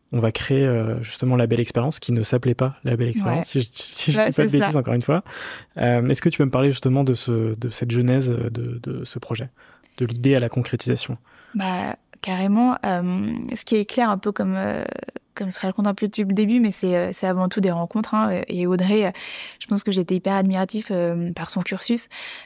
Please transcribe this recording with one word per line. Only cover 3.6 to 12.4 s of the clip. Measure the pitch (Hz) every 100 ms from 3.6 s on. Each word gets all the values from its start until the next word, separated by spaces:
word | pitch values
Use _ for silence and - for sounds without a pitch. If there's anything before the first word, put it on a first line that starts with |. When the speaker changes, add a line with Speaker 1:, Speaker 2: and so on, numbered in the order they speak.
Speaker 1:
si | 113 -
je, |
si | - - -
je | 180
Speaker 2:
Ouais, | 220
Speaker 1:
dis | 139
pas |
de | 147
Speaker 2:
c'est | 143
ça. |
Speaker 1:
bêtises, | 202 151
encore | 120
une | 120
fois. | 123 160 - - - - - -
Euh, | 123 120 123
est-ce | 139
que | 170
tu | -
peux | 139
me |
parler | 127 139
justement | 131 131 135
de | 135
ce, | 120 - 113 110 110
de | 120
cette | - 120
genèse | 120 123 131 127
de, | 120 120 117 120 120
de | 123 131
ce | 123 120
projet, | - 113 123 _ - - _ -
de | 123
l'idée | 120 127 135
à |
la | 120
concrétisation ? | - 120 117 127 120 - 123 _ - - 208
Speaker 2:
Bah, | 190 185 196 - _ -
carrément. | - 185